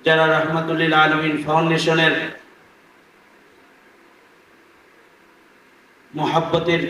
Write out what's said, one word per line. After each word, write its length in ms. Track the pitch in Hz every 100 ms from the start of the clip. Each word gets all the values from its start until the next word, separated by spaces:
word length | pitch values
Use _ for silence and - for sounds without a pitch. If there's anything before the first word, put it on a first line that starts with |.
যারা 200 | 165 160 160
রহমতুল্লিল 680 | 160 160 165 160 160 160 156
আলমিন 300 | 156 156 156 147
ফাউন্ডেশনের 720 | 147 160 165 160 170 160 160 117 - - - - - _ _ _ _ _ _ _ _ _ _ _ - _ _ _ _ _ _ _ _ _ _ _ _ _ _ _ _ _ _ _ _ _ _
মহাব্বতের 680 | 147 - 165 156 165 170 165 147